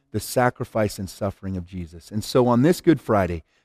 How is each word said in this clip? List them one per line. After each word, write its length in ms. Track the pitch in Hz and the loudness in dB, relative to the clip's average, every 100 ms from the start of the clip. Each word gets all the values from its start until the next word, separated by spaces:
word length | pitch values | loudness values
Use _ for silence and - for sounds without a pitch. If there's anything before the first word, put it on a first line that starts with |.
| _ | _
the 80 | 110 | -8
sacrifice 800 | - - 123 - 120 117 104 - | -4 0 0 0 -8 -2 -2 -4
and 100 | 95 | -12
suffering 480 | - 101 - 98 95 | -6 -8 -6 -8 -8
of 80 | 87 | -8
Jesus. 460 | 92 82 82 - | -12 -12 -14 -10
And 120 | 107 | -8
so 240 | - 135 123 | -2 2 4
on 140 | 120 | 4
this 200 | 147 180 | 4 2
Good 200 | - 147 | 2 0
Friday, 400 | - 107 90 85 - _ | 2 0 2 -4 -10 _